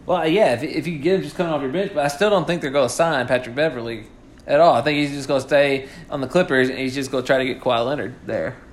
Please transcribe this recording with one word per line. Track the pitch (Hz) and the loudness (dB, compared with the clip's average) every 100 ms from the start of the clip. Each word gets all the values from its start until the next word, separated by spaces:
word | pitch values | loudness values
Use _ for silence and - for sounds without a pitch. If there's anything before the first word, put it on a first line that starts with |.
Well, | - 175 160 | -2 0 2
yeah, | 196 175 | 4 4
if, | 120 | 2
if | 147 165 165 | -2 -6 -6
you | 151 | -2
get | 160 190 | 0 0
him | |
just | 147 - | -2 -4
coming | 170 | -2
off | 147 | -2
your | 135 | -2
bench, | 165 202 | -2 -2
but | 147 | -2
I | 143 | -2
still | - 208 | 2 2
don't | 196 151 | 2 0
think | 175 | -2
they're | 147 | 0
gonna | 143 123 | 0 0
sign | - 165 139 117 | 2 0 0 0
Patrick | 127 120 | -2 -2
Beverley | 127 156 127 117 110 - - - - - | -2 -2 -2 -8 -10 -14 -20 -20 -12 0
at | 143 | 6
all. | 170 | 6
I | 143 | 6
think | 151 147 | 2 0
he's | 147 | -2
just | 143 131 | -4 -2
gonna | 135 | -2
stay | 131 147 143 135 - - - | 2 4 4 0 -6 -16 -10
on | 143 | -8
the | 131 | 0
Clippers, | 180 180 135 127 | 0 2 4 2
and | 127 | 0
he's | 135 | -6
just | 135 131 | -6 -4
gonna | 131 127 | -4 0
try | 131 | 0
to | |
get | 131 - | 0 -2
Kawhi | 127 117 120 | 0 0 0
Leonard | 143 104 123 - | -4 -6 -10 -8
there. | 107 80 120 - | -6 -6 -8 -18